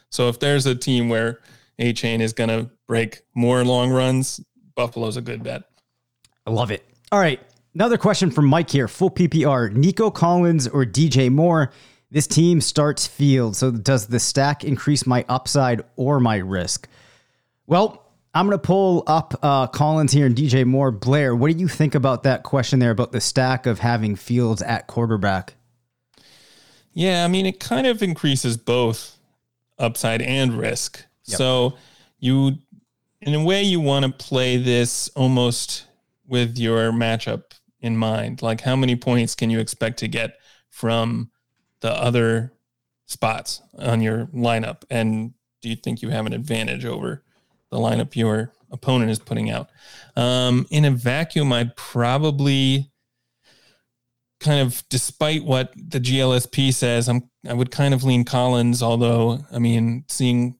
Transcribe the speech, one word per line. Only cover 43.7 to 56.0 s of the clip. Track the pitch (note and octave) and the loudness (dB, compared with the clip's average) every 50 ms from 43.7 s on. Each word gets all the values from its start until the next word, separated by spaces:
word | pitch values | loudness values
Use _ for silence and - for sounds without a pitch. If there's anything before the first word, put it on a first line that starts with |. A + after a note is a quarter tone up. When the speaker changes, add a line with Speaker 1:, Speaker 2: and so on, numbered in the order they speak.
| - - | -16 -8
Speaker 1:
on | - B2 A#2 A2+ | -4 -2 0 0
your | A2 A2 A2 A2+ A#2 - D3+ | 0 0 -2 -2 -6 -6 -6
lineup? | B2 A#2+ A#2 A#2 A2+ A2 A2+ - - - - | -2 0 0 0 0 -2 -6 -10 -12 -10 -6
And | C3 A2+ A2+ A2 A2 A2 A2 A#2+ - _ _ _ _ _ | -4 -2 0 0 -2 -2 -4 -8 -12 _ _ _ _ _
do | - A#2 | -10 -10
you | A2+ | -10
think | - - B2 A#2+ A2+ | -8 -6 -8 -8 -6
you | B2 - | -6 -6
have | - A2+ A2 | -4 -4 -4
an | A2 A#2 | -6 -6
advantage | A#2 B2 - A2+ A2+ A2 A#2+ B2 B2 B2+ | -8 -6 -4 -4 -4 -4 -4 -6 -8 -8
over | A#2 A#2+ - - - D#3 C#3+ _ _ _ _ _ _ _ _ _ - | -8 -8 -6 -8 -8 -8 -10 _ _ _ _ _ _ _ _ _ -8
the | - A#2 | -4 -2
lineup | A2+ A#2 A#2 A#2 A2+ - - | -2 0 0 -2 -4 -4 -2
your | A#2 A2+ A2 G#2+ A2 A2+ A#2 _ _ _ - | -2 0 0 0 -2 -4 -6 _ _ _ -18
opponent | - - - C3+ C3 B2 A2+ A2 | -14 -8 -2 0 0 2 2 0
is | A2 G#2 | -2 -4
putting | - - A#2 A2 G#2+ A2 | -6 -6 -6 -4 -4 -4
out? | A2 A#2 - _ _ _ - - - - - - - | -6 -6 -8 _ _ _ -20 -20 -20 -20 -18 -8 -4
Um, | - A#2+ B2 B2+ B2+ B2+ B2+ B2 B2+ C3 - | -2 0 0 0 0 2 2 2 0 0 0
in | D#3+ D3+ D3+ | 2 2 4
a | C#3+ | 4
vacuum, | C3 A#2+ A#2+ B2 B2+ D3+ E3+ - - E3 D3 C3+ | 2 0 0 -2 -2 -2 -4 -2 -2 -2 0 0
I'd | B2 A#2+ A#2+ A#2 - | 0 0 -2 -4 -6
probably | - - - - B2 A#2+ A#2+ B2+ C#3+ D3+ D#3 C#3+ C#3 C#3 C#3+ C#3 C3+ C3+ C3+ C3+ C3+ C3+ - _ _ _ _ _ _ _ _ _ _ _ _ _ _ _ _ _ _ _ _ _ _ _ _ _ _ _ _ _ - | -12 -16 -8 -2 -2 0 2 2 2 0 0 0 2 2 2 2 2 2 2 2 0 -2 -6 _ _ _ _ _ _ _ _ _ _ _ _ _ _ _ _ _ _ _ _ _ _ _ _ _ _ _ _ _ -4
kind | - D3+ D3 C#3+ | 0 2 2 2
of, | C3+ B2 B2 - - - | 2 0 -2 -6 -8 -6
despite | - B2+ - - - - D#3 D3+ D#3+ D#3 - | -4 -4 -4 -4 -4 -2 -2 0 0 -2 0
what | D#3 C3 B2+ C3 - - | 0 0 0 -2 -4 -8
the | - - - - | -18 -14 -8 -6
G | C3+ | -4